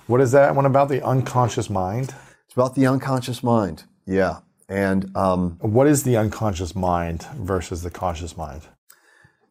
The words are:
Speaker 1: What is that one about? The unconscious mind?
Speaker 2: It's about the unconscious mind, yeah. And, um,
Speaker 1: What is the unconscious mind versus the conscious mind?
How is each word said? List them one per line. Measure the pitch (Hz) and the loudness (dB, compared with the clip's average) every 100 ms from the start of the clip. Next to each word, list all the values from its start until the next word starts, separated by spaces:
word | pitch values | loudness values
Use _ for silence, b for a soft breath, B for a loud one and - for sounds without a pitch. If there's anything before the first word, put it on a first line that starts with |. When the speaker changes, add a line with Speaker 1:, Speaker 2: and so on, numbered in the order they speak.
| - | 0
Speaker 1:
What | 120 | 2
is | 135 | 4
that | 139 139 143 | 6 6 4
one | 139 | 2
about? | 135 139 | 4 2
The | 131 | 0
unconscious | - 131 127 123 120 - 107 | 0 0 0 0 0 0 -4
mind? | 101 92 110 131 - B B B | -2 -2 -4 -6 -10 B B B
Speaker 2:
It's | |
about | - 127 | -2 0
the | 135 | 2
unconscious | 131 135 139 131 123 120 | 2 2 0 -4 -4 -4
mind, | 123 117 98 78 - _ - | 0 2 2 -4 -16 _ -2
yeah. | 95 92 80 _ _ - | 0 0 -2 _ _ -8
And, | 98 98 95 95 98 | -2 0 0 -2 0
um, | 95 90 90 85 | 0 2 -2 -4
Speaker 1:
What | 113 110 139 | 0 4 4
is | 147 | 4
the | 127 117 | 2 0
unconscious | 107 - 110 87 90 | 0 -2 -4 -4 -6
mind | 95 92 87 85 85 - - | -4 0 0 -2 -6 -10 -10
versus | 90 95 85 87 | -4 -4 -4 -8
the | 87 | -10
conscious | - 92 80 85 - | -6 -6 -6 -10 -12
mind? | 76 69 - _ _ b b b b b b | -12 -14 -18 _ _ b b b b b b